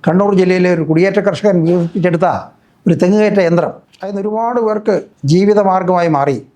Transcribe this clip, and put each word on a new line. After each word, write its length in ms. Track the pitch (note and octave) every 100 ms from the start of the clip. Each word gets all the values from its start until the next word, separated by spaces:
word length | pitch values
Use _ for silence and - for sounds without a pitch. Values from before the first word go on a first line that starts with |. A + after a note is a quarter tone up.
| -
കണ്ണൂർ 260 | F3 G3+
ജില്ലയിലെ 400 | F#3+ F#3 F#3 F3+
ഒരു 80 | E3+
കുടിയേറ്റ 360 | D#3 D#3+ F#3+ G3 G3
കർഷകൻ 300 | E3 G#3 F3+
വികസിപ്പിച്ചെടുത്ത 600 | D#3+ F3 E3+ F#3+ F3+ E3 F3+ C3+ - _ _ _ -
ഒരു 80 |
തെങ്ങുകയറ്റ 440 | E3 F3+ G#3 G#3+ G3
യന്ത്രം, 340 | E3+ E3+ D3+ - _ _
അതിന് 180 | F#3+ G3+
ഒരുപാട് 400 | G3 A3 A#3 B3
പേർക്ക് 420 | A3 G#3+ G#3+ F#3 - _
ജീവിതമാർഗമായി 840 | C#3 E3+ G3+ G#3 G3 F#3 F3+ F3+ E3+
മാറി. 280 | D3+ C#3 B2 -